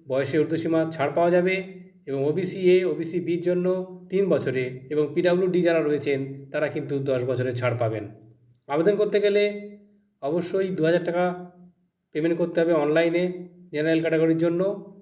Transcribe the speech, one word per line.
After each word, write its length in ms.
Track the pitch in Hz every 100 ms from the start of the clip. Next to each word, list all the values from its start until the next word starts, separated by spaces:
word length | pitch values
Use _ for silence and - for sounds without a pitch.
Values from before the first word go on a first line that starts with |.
| -
বয়সে 320 | 131 131 160
ঊর্ধ্বসীমা 500 | 147 160 165 165 160
ছাড় 220 | - 139
পাওয়া 160 | 170 175
যাবে 320 | 180 180 190 185 - - - -
এবং 180 | 135
ওবিসি 540 | 143 165 180 196 180 185
এ, 60 |
ওবিসি 360 | 180 151 165 180
বির 200 | 165 170
জন্য 600 | 180 180 180 185 185 - -
তিন 180 | 185 190
বছরে 520 | 143 135 127 127 131 -
এবং 180 | 151 147
পিডাব্লিউডি 480 | 175 175 180 185 180
যারা 200 | 170 165
রয়েছেন 680 | 147 147 143 135 135 139 -
তারা 180 | 151 147
কিন্তু 300 | 151 135 139
দশ 260 | 135 127
বছরের 300 | 123 120 127
ছাড় 220 | 120 123 117
পাবেন। 300 | 113 107 104 - - - _ _ -
আবেদন 300 | 147 180 202
করতে 240 | 208 208
গেলে 500 | 202 202 208 - - - - _ _ _
অবশ্যই 460 | 139 170 165 190 185
দু 160 | 156
হাজার 200 | 156 175
টাকা 480 | 170 170 180 180 - - - _ _ _ _
পেমেন্ট 260 | 151 165 170
করতে 220 | 170 170
হবে 120 | 165
অনলাইনে 760 | 160 147 156 170 170 180 180 - - -
জেনারেল 280 | 151 156 160
ক্যাটাগরির 380 | 160 160 165 160
জন্য 540 | 170 170 196 - - -